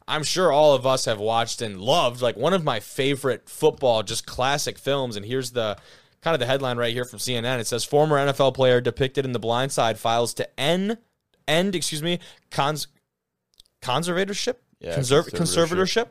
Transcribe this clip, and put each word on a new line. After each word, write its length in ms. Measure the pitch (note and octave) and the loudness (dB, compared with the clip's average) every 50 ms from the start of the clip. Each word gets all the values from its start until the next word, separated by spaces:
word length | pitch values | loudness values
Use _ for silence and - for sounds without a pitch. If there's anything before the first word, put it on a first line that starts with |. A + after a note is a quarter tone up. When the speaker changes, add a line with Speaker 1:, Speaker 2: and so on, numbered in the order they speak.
| - | -8
Speaker 1:
I'm 160 | - C3+ D#3 | -6 -4 -4
sure 300 | D3 - - F3+ F#3 E3 | -2 -2 0 2 4 4
all 220 | C#3 D3 D3+ D3+ C#3 | 6 6 8 6 6
of 100 | B2+ A#2+ | 6 4
us 200 | C3 C3 C3 - | 2 2 2 0
have 120 | B2+ A2+ G2+ | -2 -2 -2
watched 440 | G#2 A2 A2+ A#2 A#2 A2+ - - | 0 0 2 0 0 -2 -4 -8
and 180 | A#2+ G#2+ G2+ F#2 | -8 -8 -8 -4
loved, 400 | F#2+ A#2+ D3+ F3 D3+ A#2+ A#2+ B2 | 0 2 2 4 4 0 0 0
like, 160 | B2+ A#2 G#2+ | -2 -2 0
one 160 | G#2 B2+ E3 | 0 0 0
of 100 | F#3+ F#3+ | 0 0
my 160 | D#3 D3 B2 G#2+ | 0 -2 -4 -4
favorite 680 | - - - - C3+ C#3 C#3+ C3+ - C3 A#2 - _ - | -6 -10 -4 -2 0 0 0 0 0 -2 -2 -2 _ -16
football, 540 | - - D3+ D#3 D3 - C#3 B2+ A#2 A2 | -6 2 2 2 2 4 2 2 2 2
just 240 | G#2 F#2+ A2+ - - | 0 -2 -6 -8 -8
classic 500 | - - - B2 C3+ C#3+ D3 - B2 G#2 - | -8 -4 -2 0 0 0 0 -2 -6 -8 -6
films. 380 | - C3+ C#3 C#3 C3 A#2+ G#2+ | -4 -2 -2 -2 -2 -4 -6
And 80 | G#2 G2 | -8 -8
here's 280 | G#2+ B2+ C3+ B2+ A#2+ | -6 -4 -4 -4 -4
the, 260 | B2 A#2+ A2+ G#2+ G2 - - - - - _ _ _ _ | -4 -4 -4 -4 -4 -8 -12 -20 -20 -20 _ _ _ _
kind 140 | - E3 D#3+ | -4 -2 0
of 60 | C#3+ | 0
the 40 | A#2+ | 0
headline 320 | A#2+ C3 C#3 C3+ B2+ A#2+ | 0 0 0 0 -2 -2
right 160 | A#2+ A#2+ A#2 | -2 -2 -2
here 140 | A#2 B2 B2 | -2 -4 -6
from 120 | - - G2+ | -8 -8 -10
C 160 | - B2+ B2+ | -6 -4 -4
N 120 | A#2 A2+ | -2 -2
N. 120 | B2 C3 A#2+ | -2 -2 -2
It 80 | A2 | -4
says, 180 | - A#2+ A#2 - | -4 -4 -4 -4
"Former 340 | - C#3+ D3 D3+ D#3 D3 C#3 | 0 2 2 4 4 2 2
N 100 | C#3 C#3 | 2 2
F 100 | C3+ - | 2 2
L 120 | C#3 C3 | 2 2
player 300 | B2+ - C3 B2+ B2 B2 | 4 4 4 4 4 4
depicted 420 | B2 B2 A2+ - C3+ C3+ - C#3+ C3 | 2 0 -2 -2 -2 -2 -2 -2 -2
in 80 | C3 | -2
The 60 | B2 A2+ | -4 -4
Blind 340 | G2+ A2+ A#2 A#2+ C3 C3+ | -2 -2 0 0 -2 -2
Side 260 | - - B2 A2+ A2 G#2+ | 0 0 0 0 0 0
files 360 | - A#2 A#2 A#2 A#2+ A2+ - | 0 0 2 2 0 -2 -2
to 260 | - - - - - | -6 -8 -8 -6 -4
end, 380 | C3 D3 E3+ F#3 G3 G#3 A#3 A3 _ _ _ _ _ _ _ _ - - | -2 0 0 0 0 -2 -4 -6 _ _ _ _ _ _ _ _ -4 0
end, 260 | D3+ E3 F#3 G3+ F#3 | 0 0 0 0 -2
excuse 280 | E3+ C#3 - D#3+ D3+ | -4 -4 -6 -6 -4
me, 160 | D3 E3+ F3 F3 - - - _ _ - | -4 -4 -4 -4 -6 -14 -20 _ _ -8
cons-, 380 | - - C#3 C#3+ D#3 C#3+ - - _ _ _ _ _ _ _ _ _ _ _ _ _ _ _ _ _ _ | -2 0 0 0 0 -4 -6 -10 _ _ _ _ _ _ _ _ _ _ _ _ _ _ _ _ _ _
conservatorship?" 720 | - - B2 C#3+ E3+ F3 F3 F3 G3 G3 G3+ - - A#3+ B3+ _ _ _ _ _ | -4 -2 -2 0 0 0 0 -2 -2 -2 -4 -4 -4 -4 -6 _ _ _ _ _
Speaker 2:
Yeah, 140 | - - E2 | -8 -4 -2
Speaker 1:
Conserv-, 340 | - C3+ A#2+ C#3 D#3 E3+ - | -2 2 4 4 4 4 2
Speaker 2:
conservatorship. 760 | - - E3+ E3+ F3+ E3+ E3+ D#3+ F3 F3+ F#3+ F#3 - A3 A#3+ | -2 -2 -2 0 2 2 2 2 2 0 0 0 0 -2 -2
Speaker 1:
conservatorship? 20 | - | -4